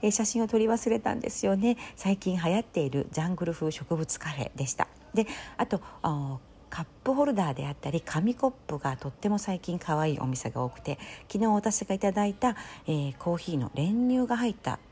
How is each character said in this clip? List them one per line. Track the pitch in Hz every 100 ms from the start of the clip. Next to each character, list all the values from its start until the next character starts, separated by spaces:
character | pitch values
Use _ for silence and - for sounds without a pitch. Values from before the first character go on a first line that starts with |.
え | 208
ー、 |
写 | 208 214
真 | 233
を | 226
撮 | 226
り | 220
忘 | 226 -
れ | 220
た | -
ん | -
で | -
す | - 196
よ | 196
ね。 | 233 233 - -
最 | 190 196
近 | - 180
流 | 170
行 | 196
っ |
て | 233 -
い | 143
る | 139 -
ジ | -
ャ | 165
ン | 180
グ | 170
ル |
風 | 165 156
植 | 156 139 160
物 | 156 -
カ | 160
フ | 139
ェ | 120 -
で | 139
し |
た。 | - - - -
で、 | 202 220 - - -
あ | 302
と、 | 196 - -
あ | 170
ー、 | 147 139 135 - - -
カ | -
ッ | 160 - -
プ |
ホ | 269
ル | 285
ダ | 220 170
ー |
で | 131 143
あ |
っ | 143
た | -
り、 | 160
紙 | - 156 202 247
コ | 269
ッ |
プ | 262 - 151
が | 143 131
と | 139
っ |
て | - 208
も | 208
最 | 202 185
近 | - 175
可 | - 151
愛 | 156 147
い |
お | 127
店 | 127 -
が | 123 127
多 |
く | -
て、 | - 143 - - -
昨 | 202
日 | 220
私 | 208 220 208 202
が | 190
い |
た | 202
だ | 196 208
い |
た、 | 196 254 214 - - -
え |
ー、 | 156 139 131
コ | - 170
ー |
ヒ | -
ー | 156
の | 120
練 | - 160 220 247
乳 | 254 240
が | 240
入 | 240
っ |
た | - - - -